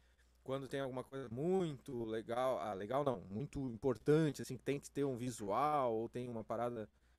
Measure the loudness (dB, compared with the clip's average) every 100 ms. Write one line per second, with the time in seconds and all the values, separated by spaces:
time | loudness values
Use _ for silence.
0 | _ _ _ _ -6 -6 -2 -4 -2 -4
1 | -6 -8 -6 -2 2 2 2 -2 -6 -4
2 | -2 -2 -2 0 2 2 0 -2 0 2
3 | 2 0 -4 -4 -4 -4 -4 0 0 2
4 | 6 6 6 0 -8 -6 -4 -4 -4 -2
5 | 0 0 -4 -4 0 2 2 4 2 2
6 | 0 -4 -6 -6 -4 -2 -2 -2 -8 _
7 | _